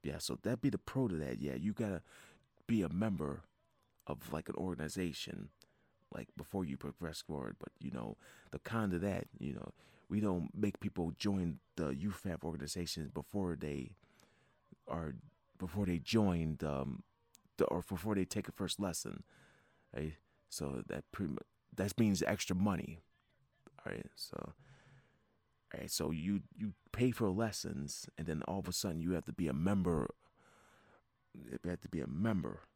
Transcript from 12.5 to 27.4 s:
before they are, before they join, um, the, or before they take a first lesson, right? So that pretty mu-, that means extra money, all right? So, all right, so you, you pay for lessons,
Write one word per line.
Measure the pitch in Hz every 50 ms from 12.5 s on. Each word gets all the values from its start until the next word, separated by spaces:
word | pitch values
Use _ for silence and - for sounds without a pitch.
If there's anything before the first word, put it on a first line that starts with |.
| 82 73 67 76 - 95 87 80 - - 78 67
before | - 78 73 - - 101 95 87 85 71
they | - 76 71 69 64 - - _ - _ _ _ - - _ _ _ _ _ _ _ _ - _ _ -
are, | - 82 82 76 65 - - - _ _ _ _ _ -
before | 92 90 - 101 101
they | 90 87 85
join, | - - - 113 107 98 87 85 80 80 78 65 -
um, | 78 71 67 67 69 64 - - _ _ _ _ _ _ - _ - _
the, | - -
or | - 65 85 87 -
before | 101 85 87 107 107
they | 98 92
take | - - 107 95 -
a | -
first | - 101 87 - -
lesson, | 101 95 82 - - - 50 50 - _ - - - - - - _ _ _ _ _ _ -
right? | - 76 78 76 - _ _ _ _ _ _
So | - - 76 69 69 60 52 -
that | - - - _ -
pretty | - 104 78 67
mu-, | - - _ _ _ _ _ -
that | - 95 101 - -
means | 117 107 98 87 -
extra | - 95 104 - - 92
money, | 90 95 104 98 80 - - 82 85 - _ _ _ _ _ _ _ _ _ _ _ _ - _ - -
all | - 50
right? | - - - -
So, | - - - - 50 - - - _ - - - - - - - - _ _ _ _ _ _ _ _ _ _ _ _ _ _ -
all | -
right, | - -
so | - - - 78 80
you, | 80 80 92 101 98 - - -
you | - 107 107 90 _ _ - -
pay | - 123 127
for | 117 - 120 101
lessons, | 90 101